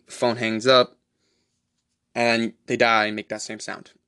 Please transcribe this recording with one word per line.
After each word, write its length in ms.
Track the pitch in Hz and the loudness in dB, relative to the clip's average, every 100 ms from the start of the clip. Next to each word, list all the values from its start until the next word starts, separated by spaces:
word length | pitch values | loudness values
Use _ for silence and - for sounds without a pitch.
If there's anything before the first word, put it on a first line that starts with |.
| _ | _
The 60 | |
phone 240 | - 120 110 | -4 -2 -2
hangs 300 | 110 110 123 | -4 0 4
up, 300 | 127 123 _ _ _ _ _ _ _ _ _ _ _ _ | 4 4 _ _ _ _ _ _ _ _ _ _ _ _
and 400 | - 117 117 113 - - | -2 2 2 -2 -6 -6
they 100 | 123 | -2
die 300 | 117 110 107 | 2 2 0
and 100 | 107 | -4
make 120 | 101 | -10
that 140 | 107 | -12
same 180 | - 110 | -12 -14
sound. 320 | - 92 92 _ | -12 -14 -18 _